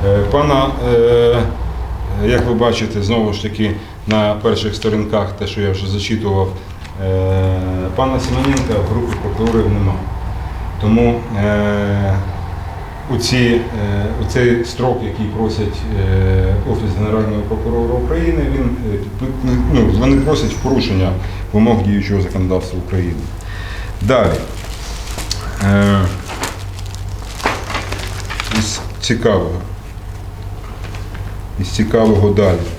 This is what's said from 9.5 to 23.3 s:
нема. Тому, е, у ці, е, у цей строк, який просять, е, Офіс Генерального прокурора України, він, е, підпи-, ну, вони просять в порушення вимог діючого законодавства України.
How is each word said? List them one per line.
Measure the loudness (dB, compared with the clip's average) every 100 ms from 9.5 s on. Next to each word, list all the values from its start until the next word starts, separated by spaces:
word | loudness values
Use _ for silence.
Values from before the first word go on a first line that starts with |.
| 2 2
нема. | 2 0 0 -4 -6 -6 -6 -6 -6 -6 -2
Тому, | 2 4 4 2 -4 0
е, | 2 2 2 0 0 0 2 0 -2 -6 -6 -6 -6 -8 -8 -10 -4
у | -2
ці, | 2 4
е, | 4 4 0 -2 0 0 0 -2
у |
цей | 0 2 4 4
строк, | 0 -2 0 0
який | -4 -4 -4
просять, | -2 -2 0 -2 -2 -4 0
е, | 2 2 4 4 4 2 2
Офіс | 0 0 0
Генерального | 0 0 0 -2
прокурора | -2 -2 0 0 0
України, | 0 0 0 2 2 0
він, | 0 0 -2 -2
е, | -4
підпи-, | -4 -6 -6 -2 0 2 4
ну, | 4 4 4
вони | 4 4
просять | 4 2 0
в | -2
порушення | 0 2 2 2 2 0 -4 -6 -2
вимог | 4 4 4
діючого | 4 2 2 0
законодавства | 0 0 2 0 -2 -6 -2
України. | -2 0 -2 -6